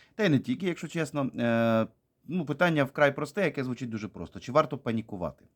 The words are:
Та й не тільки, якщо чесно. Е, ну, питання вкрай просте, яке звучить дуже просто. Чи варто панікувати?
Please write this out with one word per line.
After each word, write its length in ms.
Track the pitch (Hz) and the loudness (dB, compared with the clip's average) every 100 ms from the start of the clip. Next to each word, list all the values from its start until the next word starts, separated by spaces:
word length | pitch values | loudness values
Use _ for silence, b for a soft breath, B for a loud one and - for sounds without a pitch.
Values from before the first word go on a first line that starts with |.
| b | b
Та 100 | - | 0
й 40 | 208 | 4
не 100 | 135 | 4
тільки, 280 | 98 127 185 | 2 -4 -2
якщо 220 | 165 160 | -4 -6
чесно. 420 | 165 151 147 127 120 | -4 -4 -2 -4 -2
Е, 480 | 117 117 117 113 110 _ _ _ - | 0 2 4 2 0 _ _ _ -6
ну, 200 | 180 143 | -4 -2
питання 380 | 143 180 156 | 2 2 4
вкрай 300 | 135 - 143 | 0 4 2
просте, 300 | 139 147 - | 2 -6 -2
яке 200 | 175 143 | -2 -2
звучить 260 | 127 120 123 | -4 -4 -6
дуже 180 | 110 104 | -6 -8
просто. 320 | 90 - 95 | -8 -12 -12
Чи 120 | - | 0
варто 260 | 139 151 131 | 2 2 0
панікувати? 680 | 123 113 - 98 82 - _ | -2 -4 -4 -6 -6 -8 _